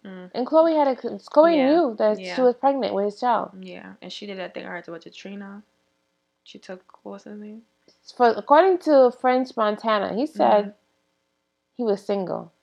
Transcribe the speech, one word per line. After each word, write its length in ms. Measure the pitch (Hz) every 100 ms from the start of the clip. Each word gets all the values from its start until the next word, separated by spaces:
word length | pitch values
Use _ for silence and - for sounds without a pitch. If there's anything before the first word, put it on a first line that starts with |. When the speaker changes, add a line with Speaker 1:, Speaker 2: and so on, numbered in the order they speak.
Speaker 1:
Mm. 260 | 196 185 185
Speaker 2:
And 120 | - 254
Chloe 280 | 311 330
had 140 | 311 277
a, 80 | 247 233 208 -
Chloe 300 | 285 330 320
Speaker 1:
Yeah. 80 | 262
Speaker 2:
knew 240 | 330 294 214
that 180 | 214 208
she 80 |
Speaker 1:
Yeah. 160 | 185 175
Speaker 2:
was 140 | 247
pregnant 400 | 240 277 277 202
with 100 | 196
his 160 | 208 208
child. 300 | 247 214 - 190
Speaker 1:
Yeah, 320 | 185 180 190 190
and 100 | 185
she 140 | - 208
did 120 | 190
that 160 | 180
thing 100 | -
I 60 | 185
heard 140 | 180 170
to 60 |
what, 140 | 170 175
Trina. 480 | - 190 202 196 202 _ _ _ _ _ _ _ _
She 160 | - -
took, 240 | - 185 _ -
what's 220 | 208 196
his 140 | 208 208
name? 240 | 214 220 233 _ _ _ - -
Speaker 2:
For, 120 | 240
according 480 | 220 - 294 381 359
to 340 | 311 285 254 247
French 340 | 254 254 254 -
Montana, 560 | 214 208 226 214 190
he 120 | 190 302
said 380 | - 240 208
Speaker 1:
Mm-hmm. 60 | 202 - _ _ _ _ _ _ _ _ _ -
Speaker 2:
he 60 |
was 180 | 233 196
single. 460 | - 202 180 - 170 _